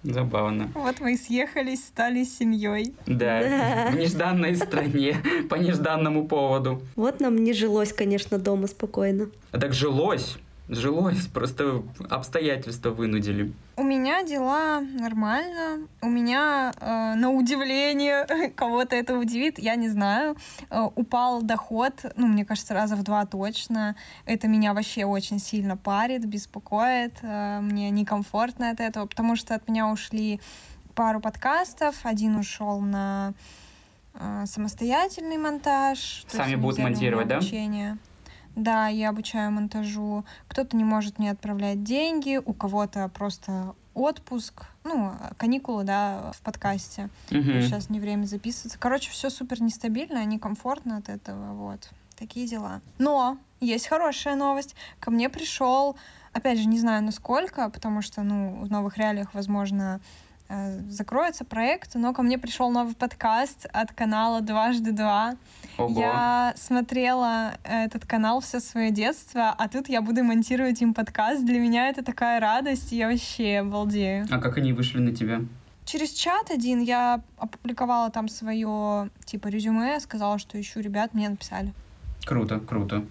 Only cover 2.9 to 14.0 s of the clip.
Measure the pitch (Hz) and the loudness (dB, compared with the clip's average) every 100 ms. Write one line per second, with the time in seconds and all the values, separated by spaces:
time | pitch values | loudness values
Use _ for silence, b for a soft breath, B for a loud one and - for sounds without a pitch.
2.9 | 277 - 127 240 - 254 277 - 226 233 | -6 -2 0 2 2 2 2 2 2 2
3.9 | 262 165 156 170 180 165 175 - 147 147 | 2 2 2 2 2 2 2 2 0 0
4.9 | 135 139 147 294 349 294 - 175 160 156 | 2 2 2 0 0 0 2 2 2 2
5.9 | 160 156 151 151 151 135 135 131 127 - | 2 2 2 2 2 4 2 2 -2 -6
6.9 | - 226 269 269 226 226 220 220 208 208 | 0 0 2 4 6 4 4 4 4 2
7.9 | 214 202 202 196 202 190 196 196 - 208 | 0 2 2 2 0 2 2 0 -4 -4
8.9 | - 196 196 208 - - - 139 127 143 | 0 2 2 -2 -8 -6 -2 0 2 2
9.9 | 135 165 135 - - - - - 117 127 | 4 4 2 -2 -8 -16 -20 -8 -2 0
10.9 | 156 190 190 180 131 127 - 143 127 - | 4 4 2 0 -2 -4 0 0 0 -4
11.9 | - - 131 127 170 156 131 123 117 120 | -10 -4 -4 -2 0 0 0 -4 -4 -4
12.9 | 113 113 107 104 104 104 - - - 269 | 0 0 0 0 0 -2 -4 -14 -2 0
13.9 | 269 | 2